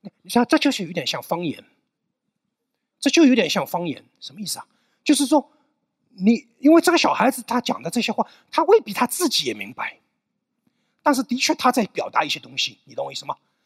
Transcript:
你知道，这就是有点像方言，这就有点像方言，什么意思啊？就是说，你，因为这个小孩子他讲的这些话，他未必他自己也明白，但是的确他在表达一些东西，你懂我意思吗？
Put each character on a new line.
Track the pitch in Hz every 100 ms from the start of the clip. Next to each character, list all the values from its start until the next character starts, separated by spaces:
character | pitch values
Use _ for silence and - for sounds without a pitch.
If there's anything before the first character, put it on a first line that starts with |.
| 196 _
你 | 180
知 | 240
道， |
这 | 240 302
就 | 285
是 | 247
有 | 175
点 | 170 -
像 | 139
方 | - 175
言， | 170 - - _ _ _ _ _ _ _ _ _ _ _ _ -
这 | 277
就 | 339
有 | 285
点 | 233 160
像 | - 135
方 | 175 175
言， | 117 _ _
什 | -
么 | 170
意 | 190
思 | -
啊？ | - _ _ _
就 | -
是 | 285 262
说， | 302 - _ _ _ _ _ _
你， | 190 196 - - _
因 | 285
为 | 330
这 | 339
个 | 330
小 | -
孩 | 135 254
子 | 254
他 | - 240
讲 | - -
的 | 165
这 | 240
些 | 220
话， | 220 - _ _
他 | -
未 | 330 440
必 | -
他 | 190 247
自 | - 330
己 | - 135
也 |
明 | 107 101
白， | - - - _ _ _ _ _ _ _ _ _ _
但 | 294
是 | 262
的 | - 254
确 | - -
他 | 254
在 | 254 202
表 | - -
达 | -
一 | 151
些 | 143
东 | 123 135
西， | 131 101
你 | _
懂 | -
我 | 139
意 |
思 | 135 143
吗？ | - _ _